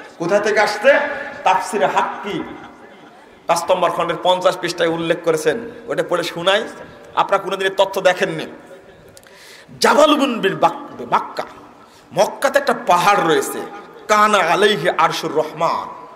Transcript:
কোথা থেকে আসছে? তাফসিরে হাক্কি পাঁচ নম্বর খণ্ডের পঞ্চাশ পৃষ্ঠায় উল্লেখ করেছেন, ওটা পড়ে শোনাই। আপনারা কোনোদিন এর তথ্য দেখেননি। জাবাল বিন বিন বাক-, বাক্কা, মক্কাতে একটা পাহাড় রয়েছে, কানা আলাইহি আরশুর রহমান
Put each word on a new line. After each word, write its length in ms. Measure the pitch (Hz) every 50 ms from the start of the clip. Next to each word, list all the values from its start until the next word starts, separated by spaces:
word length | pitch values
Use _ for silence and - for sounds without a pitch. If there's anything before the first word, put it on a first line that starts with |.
| - - - -
কোথা 220 | 165 170 202 208
থেকে 200 | 202 220 208 214
আসছে? 400 | 208 180 - - - 262 294 - - - - - - - - - -
তাফসিরে 420 | 185 190 185 - - - 202 190
হাক্কি 580 | 175 - 190 - - - - - 208 190 151 - - - - - - - - - - - - - - - - - - - - - -
পাঁচ 240 | 165 170 - -
নম্বর 200 | 185 - 175 170
খণ্ডের 240 | - 180 170 165 165 - -
পঞ্চাশ 340 | 180 180 180 180 185 180 -
পৃষ্ঠায় 320 | - 170 170 - 170 165
উল্লেখ 280 | 165 165 170 165 170 165 -
করেছেন, 340 | 165 160 156 - 160 143 120 - - - - - -
ওটা 160 | 143 156 180 180
পড়ে 140 | 175 175 170
শোনাই। 400 | 170 - 170 170 190 196 214 233 - - - - - - - - - -
আপনারা 280 | - 165 - 196 190 190
কোনোদিন 240 | 180 190 190 190 190
এর 60 | 190 -
তথ্য 240 | 196 190 - 190
দেখেননি। 440 | 185 185 175 - 202 170 165 156 143 - - - - - - - - - - - - - - - - - - - - - - - - - - 135
জাবাল 360 | - - - - 302 302 294
বিন 240 | 269 277 269 233 214
বিন 160 | 180 190 165
বাক-, 500 | 147 170 165 - - - - - - 120
বাক্কা, 380 | 117 170 220 220 - - - - - - - - - - - - - - - - - -
মক্কাতে 460 | 165 208 - - - - 269 247 277
একটা 140 | 277 - 233 - - -
পাহাড় 340 | 175 175 180 202 202 196 165 165
রয়েছে, 320 | 156 135 - - - 117 92 - - - - - - - - -
কানা 300 | 214 214 208 214 208 196
আলাইহি 520 | 175 160 170 170 202 214 214 175 156 180
আরশুর 420 | - - 160 165 160 - - 160
রহমান 760 | 135 156 151 - - 151 165 156 120 101 - - - - - - -